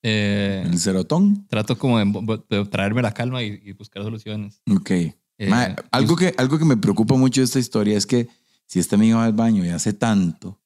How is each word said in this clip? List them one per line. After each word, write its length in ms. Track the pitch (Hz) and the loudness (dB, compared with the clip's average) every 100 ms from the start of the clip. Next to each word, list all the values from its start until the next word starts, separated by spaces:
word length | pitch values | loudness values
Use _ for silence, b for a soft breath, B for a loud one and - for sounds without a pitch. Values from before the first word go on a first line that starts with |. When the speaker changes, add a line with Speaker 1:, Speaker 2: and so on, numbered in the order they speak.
Speaker 1:
Eh, 600 | 117 107 101 101 101 98 85 | -2 -2 0 0 -2 -2 -2
Speaker 2:
¿El 120 | 87 | -2
serotón? 680 | 98 92 - 160 202 202 - | 0 -2 0 2 2 2 -2
Speaker 1:
trato 280 | 107 107 120 | -4 -2 -2
como 200 | 135 117 | 0 2
de, 440 | 101 101 110 110 _ | 2 -2 -4 -6 _
de 160 | 104 101 | -4 -2
traerme 360 | 104 101 117 | -2 -2 0
la 100 | 117 | -2
calma 300 | 104 120 127 | -4 -6 -6
y, 180 | 110 104 | -8 -10
y 80 | 104 | -18
buscar 300 | 98 107 98 | -20 -18 -12
soluciones. 600 | 107 113 107 107 104 _ - | -10 -10 -10 -10 -10 _ -2
Speaker 2:
Ok. 200 | 98 - | -2 0
Speaker 1:
Eh, 240 | 90 82 - _ _ 98 | -2 -2 -8 _ _ -2
Speaker 2:
Mae, 260 | 117 123 - - | 0 -2 -6 -4
algo 260 | 127 117 170 | 0 2 2
Speaker 1:
pues 160 | 180 | 0
Speaker 2:
que, 80 | - | 0
algo 180 | 127 151 | 0 2
que 60 | |
me 120 | 160 120 | 2 2
preocupa 380 | 101 101 110 131 | 2 2 2 4
mucho 240 | 131 131 | 4 2
de 40 | 127 | 0
esta 120 | 135 | 0
historia 380 | 117 110 104 104 | -2 0 0 0
es 100 | 101 | 2
que 220 | 123 117 b b b _ | 0 0 b b b _
si 120 | 90 | -2
esta 180 | 87 104 | 2 4
amiga 200 | 110 113 | 4 4
va 80 | |
al 80 | 113 | 2
baño 320 | 107 113 104 | 2 2 2
y 40 | 87 | 0
hace 240 | 85 107 | -2 -4
tanto 680 | 101 117 104 87 - 92 - | -2 0 2 0 -4 -14 -16